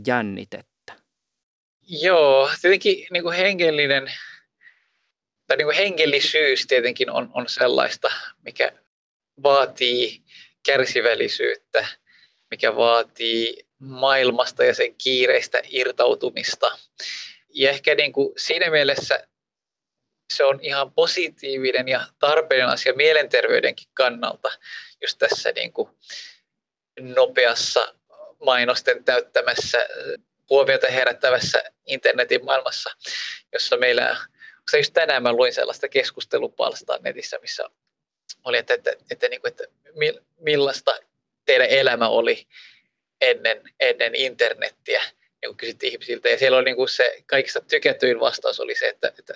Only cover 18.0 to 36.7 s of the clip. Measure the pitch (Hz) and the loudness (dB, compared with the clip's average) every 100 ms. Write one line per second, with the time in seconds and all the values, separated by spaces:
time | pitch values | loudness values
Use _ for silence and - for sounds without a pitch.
18 | 147 135 139 - - 165 175 156 139 139 | 2 0 -2 -2 -4 -2 2 2 2 0
19 | - 135 - _ _ _ _ _ _ _ | -2 -4 -6 _ _ _ _ _ _ _
20 | _ _ - - 139 139 151 139 135 - | _ _ -8 0 2 2 -2 -4 -2 0
21 | 165 - 165 - 139 135 131 127 127 127 | 0 0 -4 -6 -8 -4 -2 -2 0 -2
22 | - _ 147 156 156 131 127 127 135 131 | -4 _ 2 2 2 2 2 0 0 2
23 | 151 156 135 123 113 120 127 - - - | 4 4 2 0 2 2 0 -4 -8 -2
24 | 127 120 120 - - - - - - _ | -2 -2 -6 -6 -8 -10 -14 -20 -20 _
25 | - - 131 - - - 117 - 107 _ | -10 -2 -2 -2 -4 -4 -6 -8 -10 _
26 | - - - - _ _ _ _ _ - | -20 -18 -18 -20 _ _ _ _ _ -20
27 | 127 127 127 131 120 113 - - 113 - | -4 2 2 4 2 2 -2 -2 -2 -6
28 | _ - - - 135 123 120 123 - 123 | _ -20 -20 -6 0 2 2 0 -2 -2
29 | - 123 - - 123 123 - 120 - - | 0 -2 0 -2 -2 -2 -2 -2 -2 -6
30 | 71 71 _ _ - 139 131 131 131 127 | -10 -12 _ _ 0 2 4 2 0 0
31 | 127 120 135 127 - 120 - - - 135 | 0 0 0 0 0 -2 -4 -12 -10 -2
32 | - 127 120 127 131 135 127 - - - | 0 0 0 -2 0 -2 -2 -6 -10 -12
33 | - - - - - - - 120 123 120 | -12 -12 -10 -14 -10 -8 -2 0 2 2
34 | 123 117 - _ - - - 151 143 - | 0 -2 -8 _ -20 -18 0 0 2 2
35 | 160 135 123 120 127 123 120 120 135 139 | 2 2 2 4 2 2 -4 -4 -2 0
36 | 127 - - 131 120 - 117 | -2 -4 -4 -4 -4 -4 -4